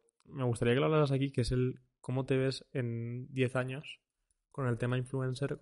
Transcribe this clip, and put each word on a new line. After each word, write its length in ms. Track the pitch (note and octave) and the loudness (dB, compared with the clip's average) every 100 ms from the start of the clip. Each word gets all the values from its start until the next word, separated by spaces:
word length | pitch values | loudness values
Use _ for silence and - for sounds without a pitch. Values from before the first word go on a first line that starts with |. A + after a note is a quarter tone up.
| _ _ - | _ _ -14
me 180 | C#3 | -2
gustaría 300 | B2 A2 A#2 | -2 2 4
que 60 | B2 | 4
lo 60 | D#3 | 4
hablaras 260 | D#3 C#3+ | 4 4
aquí, 180 | C3+ C3+ | 2 0
que 120 | C3+ | 0
es 100 | A#2 | 0
el 280 | B2+ B2+ B2+ _ _ | 2 0 -2 _ _
cómo 240 | - B2+ C3 | -6 -4 0
te 100 | C3+ | 2
ves 280 | C3+ B2+ - | 2 -2 -8
en 600 | - A#2+ A#2 A#2 A#2+ B2+ | -4 -2 -4 -4 -8 -8
diez 240 | C3 B2+ B2+ | 0 0 0
años 440 | B2+ C3 - - _ _ _ _ _ | -2 -8 -12 -18 _ _ _ _ _
con 160 | - B2+ | -4 -2
el 100 | A#2 | 0
tema 180 | B2 B2+ | 0 0
influencer, 600 | B2 C3+ C3 B2+ C#3 D3 | -2 -2 -2 -2 -4 -4